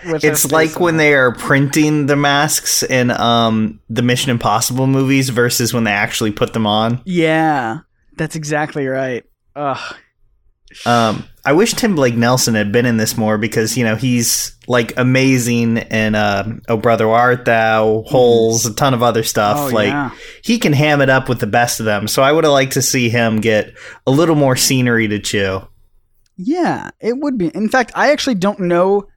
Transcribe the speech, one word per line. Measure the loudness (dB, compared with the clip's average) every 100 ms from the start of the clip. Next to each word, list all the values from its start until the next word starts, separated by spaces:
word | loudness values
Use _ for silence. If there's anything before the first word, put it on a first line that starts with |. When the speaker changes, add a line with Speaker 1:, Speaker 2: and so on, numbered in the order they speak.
| -6
Speaker 1:
with | -2
her | 0
Speaker 2:
it's | 0 0
like | 2 0
Speaker 1:
face | 0
Speaker 2:
when | 0
Speaker 1:
on | 2
it. |
Speaker 2:
they | 4
are | 4 2
printing | 0 0 2 2 2 2 2 2
the |
masks | 2 2 2 0 -2 -2 -2
in, | 0 0 0
um, | 0 2 2 2 0 -2 -6 -10
the | -2
Mission | 0 0 0
Impossible | -2 0 0 -2 -2 0
movies | 2 2 0 0
versus | 0 0 0 -2
when | 0
they | 0
actually | 0 -2 -4 -4
put | -2 -4
them | -2 0
on. | 0 0 -4
Speaker 1:
Yeah, | -4 -2 0 0 0 -2 -4 -8 -14 _ _ -10
that's | -8 -8
exactly | -6 -4 -4 -6 -4
right. | -4 -6 -8 -12 _ _ -8
Ugh. | -6 -6 -10 -18 _ _ _ _ _ _ _ -8 -2
Speaker 2:
Um, | 0 0 -2 -10 -6 0
I |
wish | 2 2
Tim | 0 -2
Blake | 2 0 2
Nelson | 2 2 0
had | 0 0
been | 0 2
in | 0
this | -2 -2
more | -2 0
because, | -2 -2 -2 -2
you |
know, | -2 -2
he's, | -2 0 0 -2 -6 -10 -2
like, | -2 0 0
amazing | 0 2 2 2 0 0 0 -2
in, | -2 -2 0
uh, | 0 0 -2 -4 -8 -4
Oh | 0
Brother, | 2 2 2
Where | 4
Art | 2 2
Thou, | 0 2 2 2 2 0
Speaker 1:
Mm-hmm. | 0
Speaker 2:
Holes, | 2 4 4 2 0
a | -2
ton | -2 0
of | 2
other | 2 0
stuff. | -2 0 0 0
Speaker 1:
Oh, | -2
Speaker 2:
Like, | 0 0
Speaker 1:
yeah. | -2 -6 -10 -20 -8
Speaker 2:
he | -2 0
can | 2
ham | 2 2 2
it | 2
up | 2 0
with | -4
the | 0
best | 0 0 -2
of | -2
them. | -2 -2
So | 0
I | 2
would've | 4 4
liked | 2 2
to | 0
see | 0 0 0
him | 0 0 0
get | 2 0 -2 -10 -20 -8 0
a |
little | 2 4 2
more | 2 2
scenery | 0 0 2 0 0
to | -4
chew. | -4 -2 -2 -4 -10 _ _ _ _ _ _ -10
Speaker 1:
Yeah, | -6 -2 -2 -4 -8 -8
it | -6 -4
would | -4 -4
be. | -4
In | -2 -2
fact, | 0 -2
I | 0 0
actually | 0 0 0
don't | -2 -2
know | 0 2 2 0 -4